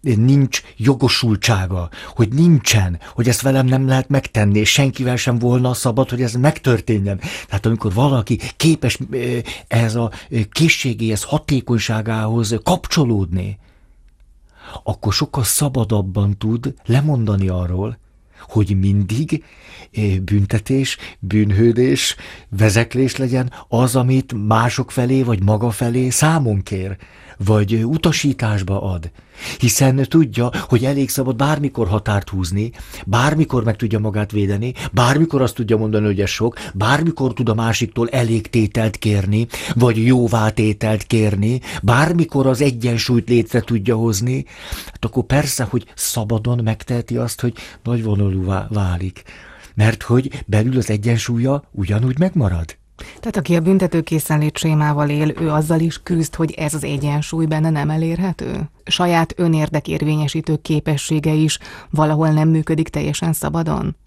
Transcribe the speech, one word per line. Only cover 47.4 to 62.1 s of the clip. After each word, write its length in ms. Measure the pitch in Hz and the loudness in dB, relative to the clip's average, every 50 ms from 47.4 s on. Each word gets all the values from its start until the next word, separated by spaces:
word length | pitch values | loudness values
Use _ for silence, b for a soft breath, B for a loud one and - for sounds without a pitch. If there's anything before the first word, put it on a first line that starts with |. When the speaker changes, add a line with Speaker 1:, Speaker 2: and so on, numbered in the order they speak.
Speaker 1:
hogy 140 | - 120 113 B B B B B | -4 -4 -4 B B B B B
nagyvonalúvá 840 | _ 113 120 117 110 110 104 98 101 98 95 95 92 90 95 95 101 107 | _ -2 -2 -2 0 0 0 0 0 0 0 -2 -2 -2 -2 -4 -4 -4
válik. 520 | 110 104 98 92 87 87 95 95 - - B B B B B B B B B B B | -2 -2 0 0 -2 -2 -4 -8 -10 -12 B B B B B B B B B B B
Mert 280 | - 107 110 - - | 2 2 2 2 0
hogy 400 | - - 117 127 135 135 - - - | -2 2 2 2 2 0 -8 -12 -6
belül 300 | - 101 104 110 123 131 | 0 0 2 2 2 0
az 140 | 127 110 - | 0 0 0
egyensúlya 760 | 107 104 104 120 120 113 - - 120 117 120 131 139 143 - _ | -2 -2 0 0 0 0 0 -2 -2 0 0 0 0 -2 -4 _
ugyanúgy 480 | - 104 98 87 104 107 120 127 127 139 | -6 -6 -2 0 0 0 0 0 0 0
megmarad. 600 | 180 190 - 170 120 95 87 85 82 - - _ _ _ _ B B B B B | 0 0 2 2 0 2 0 -2 -4 -6 -10 _ _ _ _ B B B B B
Speaker 2:
Tehát 160 | - 233 - | -10 -4 -4
aki 200 | - 135 151 175 | -4 0 2 0
a 40 | 170 | 2
büntető 400 | 160 180 196 190 180 170 - 165 | 4 4 4 4 2 2 0 -2
készenlét 560 | 160 - 160 156 - - 160 151 151 151 151 | -2 0 -2 -2 0 0 0 2 2 0 -2
sémával 520 | - - 160 156 151 151 151 147 143 147 147 | -2 0 0 2 2 2 2 2 0 0 0
él, 220 | 147 147 156 156 | 0 0 0 0
ő 200 | 147 - 165 156 | 0 0 -2 0
azzal 300 | 151 151 156 156 165 160 | 0 0 2 2 2 2
is 220 | 165 165 151 - | 2 0 -2 -6
küzd, 320 | - - 180 165 160 - - | -6 -2 -2 -2 -2 -2 -2
hogy 180 | - 165 156 | -4 -4 -4
ez 220 | - - 156 147 151 | -2 -4 -6 -4 -4
az 100 | 156 143 | -4 -6
egyensúly 640 | 139 147 139 143 147 143 147 151 - - 165 165 | -4 -4 -2 -2 -2 -2 -2 -4 -4 -2 -2 -2
benne 240 | 156 156 156 156 165 | 0 0 0 0 0
nem 200 | 160 147 143 151 | 0 0 0 0
elérhető? 800 | 156 160 165 165 165 170 190 190 175 - - - - - 156 - _ _ _ | 0 0 0 -2 -2 -2 -2 -4 -4 -6 -8 -8 -6 -6 -8 -8 _ _ _
Saját 500 | - - - 180 175 170 165 165 160 - | -6 -2 -2 0 2 2 2 0 0 -2
önérdekérvényesítő 1200 | - 180 165 160 156 151 151 - 151 - - 160 156 151 151 151 151 151 139 - 160 156 - 156 | -2 0 2 2 2 0 0 -2 -4 -4 -2 -4 -2 0 0 0 0 0 -2 -2 -4 -2 -2 -2
képessége 760 | 147 _ - 160 151 - - 151 143 - - 160 151 147 160 | -4 _ -2 -2 -2 0 0 -2 -2 -2 -2 -2 0 0 0
is 260 | 156 156 156 156 - - B B B B B B | 2 2 2 2 0 -4 B B B B B B
valahol 380 | - 147 156 151 | 0 2 2 2